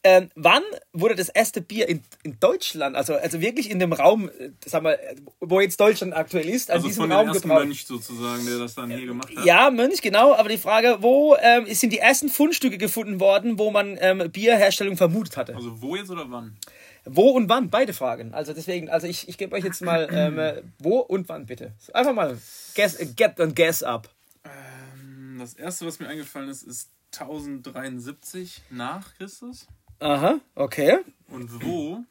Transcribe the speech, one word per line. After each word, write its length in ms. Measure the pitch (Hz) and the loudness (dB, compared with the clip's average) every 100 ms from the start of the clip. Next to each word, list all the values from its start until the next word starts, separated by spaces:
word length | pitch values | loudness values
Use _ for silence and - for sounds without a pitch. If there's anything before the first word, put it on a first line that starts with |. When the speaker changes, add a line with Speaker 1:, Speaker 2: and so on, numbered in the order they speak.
Speaker 1:
ähm, 280 | 190 185 185 | 8 6 4
wann 280 | - 165 240 415 - _ | 0 2 4 0 -12 _
wurde 200 | 165 214 | -2 0
das 140 | 196 175 | 0 -2
erste 320 | 196 220 214 | 0 0 -4
Bier 260 | 170 208 170 | -8 -4 -2
in, 160 | 165 _ - | -2 _ -14
in 180 | 156 117 | -14 0
Deutschland, 560 | 190 370 - 160 139 135 | 2 2 -6 -6 -4 -4
also, 200 | 143 147 | -4 -2
also 260 | 170 165 | -4 -4
wirklich 260 | 196 240 214 | -4 -4 -6
in 100 | 190 | -2
dem 120 | 180 | -2
Raum, 380 | 156 151 220 190 | 4 4 4 -2
äh, 180 | - 131 _ | -10 -16 _
sag 180 | - 165 | -6 -2
mal, 160 | 160 147 - 135 143 _ | 0 -2 -4 -16 -20 _
wo 200 | 175 190 | 0 2
jetzt 180 | 196 - | 2 4
Deutschland 360 | 208 214 185 160 | 4 4 -4 -6
aktuell 320 | 160 175 160 | -4 -4 -2
ist, 220 | 247 - | -4 -2
an 60 | 170 | -2
Speaker 2:
Also 120 | - | -2
Speaker 1:
diesem 140 | - | -2
Speaker 2:
von 100 | 165 | 2
Speaker 1:
Raum 140 | 190 220 | 2 2
Speaker 2:
dem 80 | |
ersten 140 | 190 175 | 0 2
Speaker 1:
gebraut? 160 | 156 143 | 2 2
Speaker 2:
Mönch 180 | 139 | -6
sozusagen, 640 | - 123 110 120 120 120 120 | -12 -12 -12 -10 -8 -6 -6
der 120 | 120 | -6
das 140 | 120 | -8
dann 160 | 117 120 | -10 -10
hier 140 | 120 | -10
gemacht 240 | 127 120 - - | -10 -12 -12 2
hat? 80 | |
Speaker 1:
Ja, 240 | 143 175 269 | 6 8 6
Mönch, 300 | 240 254 370 | 4 0 0
genau. 320 | 214 202 269 | 2 6 8
Aber 140 | 240 208 | 6 4
die 80 | 220 | 0
Frage, 400 | - 220 240 214 | 2 4 4 4
wo, 360 | 226 269 302 285 | 4 6 8 8
ähm, 280 | 233 240 214 | 8 6 2
sind 160 | 214 240 | -2 -2
die 60 | 208 | 2
ersten 320 | 233 269 294 | 4 2 0
Fundstücke 480 | - 302 339 262 190 | 2 0 2 -2 -2
gefunden 420 | 202 - 214 190 | -4 -4 -6 2
worden, 380 | 196 202 226 208 | 4 4 0 -2
wo 120 | 214 | 0
man, 280 | 208 202 185 | 0 -2 0
ähm, 300 | 185 190 170 | 0 0 -4
Bierherstellung 640 | 185 220 226 196 - 196 180 | 0 2 4 4 2 -4 2
vermutet 400 | 175 196 185 - | 2 2 -4 -8
hatte? 180 | 123 | -10
Speaker 2:
Also 280 | 120 120 113 | -10 -14 -12
wo 120 | 127 185 | -10 -10
jetzt 120 | 196 | -10
oder 220 | 170 135 | -12 -12
wann? 260 | 123 113 107 - - - _ | -14 -16 -18 -20 -20 -20 _
Speaker 1:
Wo 260 | - 139 240 | -4 4 6
und 180 | 254 202 | 6 2
wann? 180 | 240 226 | 0 0
Beide 240 | 214 254 | 0 0
Fragen. 400 | - 127 117 113 | -2 -6 -6 -10
Also 220 | 113 147 | -10 -10
deswegen, 340 | 156 165 180 160 | -10 -8 -8 -4
also 180 | 165 170 | -4 -4
ich, 220 | 180 - | -10 -12
ich 80 | - | -12
gebe 180 | 190 | -8
euch 100 | 202 | -6
jetzt 180 | 180 175 | -6 -8
mal, 260 | 180 165 156 | -4 -2 -2
Speaker 2:
<clears throat> 20 | |
Speaker 1:
ähm, 260 | 175 156 156 | -2 -2 -2
äh, 240 | 156 147 - _ | -6 -6 -16 _
wo 180 | 143 247 | -2 -2
und 280 | 247 190 170 | 0 -6 -6
wann 160 | 160 | -14
bitte. 280 | 117 120 - 107 - | -14 -16 -16 -20 -6
Einfach 220 | - 269 | -2 0
mal 240 | 233 160 120 - - - | 0 -4 -6 -16 -20 -10
guess, 220 | - 202 151 151 117 | -2 -2 -2 -10 0
get 220 | 165 - | 0 2
and 160 | 160 | -2
guess 280 | 156 165 165 | 2 0 0
up. 260 | - 117 - _ _ _ | -6 -8 -10 _ _ _
Speaker 2:
Ähm, 920 | - 139 135 131 131 135 135 135 131 131 | -20 -20 -20 -20 -20 -20 -20 -20 -18 -16
das 140 | 120 | -16
erste, 300 | - 165 180 165 | -14 -12 -10 -10
was 120 | 156 | -12
mir 100 | 135 | -12
eingefallen 400 | 156 143 147 135 | -12 -14 -14 -14
ist, 140 | 135 | -14
ist 260 | - 123 - _ _ - 131 151 143 139 | -14 -16 -16 _ _ -16 -12 -12 -10 -12
tausenddreiundsiebzig 1000 | 127 127 135 123 120 147 - 185 180 - _ | -12 -12 -12 -12 -14 -16 -16 -14 -14 -18 _
nach 440 | 123 123 175 196 _ | -12 -10 -10 -14 _
Christus. 500 | 196 - 240 247 _ _ _ _ | -20 -18 -20 -20 _ _ _ _
Speaker 1:
Aha, 420 | 151 143 170 302 _ | -2 0 2 0 _
okay. 440 | - 139 - 147 370 359 _ _ | -6 -6 2 4 4 0 _ _
Speaker 2:
Und 340 | 127 120 117 | -18 -16 -10
wo? 380 | 160 175 151 208 240 | -6 -4 -6 -10 -14